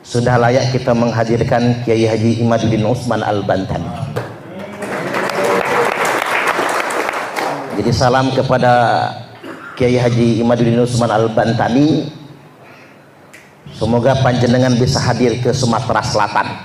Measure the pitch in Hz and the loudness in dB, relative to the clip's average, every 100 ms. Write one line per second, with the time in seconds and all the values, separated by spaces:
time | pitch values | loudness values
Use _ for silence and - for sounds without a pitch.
0 | - 120 123 123 120 127 123 127 - 117 | -2 0 2 2 4 2 2 -2 0 2
1 | 120 117 113 117 120 123 120 120 117 113 | 2 0 0 0 2 2 2 0 0 2
2 | 110 110 113 113 117 117 107 110 107 127 | 2 2 0 2 2 2 2 0 0 -2
3 | 123 107 98 104 95 95 95 - 85 - | -2 -2 0 -2 -2 -2 -2 -6 -6 -8
4 | - - - - - - 196 - 202 196 | -8 -8 -10 -14 -16 -14 -14 -12 -10 -8
5 | 180 180 190 190 190 190 - 247 233 - | -6 -4 -4 -2 0 0 0 0 0 -2
6 | - - - - - - - - - - | -2 -2 -4 -4 -2 -2 -4 -4 -4 -4
7 | - - - - - - - 101 110 - | -6 -8 -8 -6 -6 -6 -6 -4 -2 2
8 | 127 131 131 131 131 127 123 120 113 104 | 2 2 2 0 0 2 4 4 4 2
9 | 55 - - - - - - - 123 123 | -2 -6 -16 -18 -18 -16 -16 -2 2 2
10 | 123 120 120 110 117 120 117 117 117 - | 2 2 2 2 2 2 2 2 2 2
11 | 117 107 113 120 110 113 104 123 151 151 | 2 2 2 2 0 0 2 4 4 2
12 | - - - - - - - - - - | -2 -12 -20 -20 -20 -20 -20 -20 -20 -20
13 | - - - - - - - - 110 120 | -20 -20 -20 -20 -20 -20 -20 -6 0 2
14 | 120 123 127 123 123 127 127 120 127 - | 2 2 2 2 2 4 4 2 2 2
15 | - 113 123 110 123 - 120 107 - 107 | 0 2 2 2 0 0 0 0 0 -2
16 | - 107 104 104 98 - | 0 0 0 0 -2 -6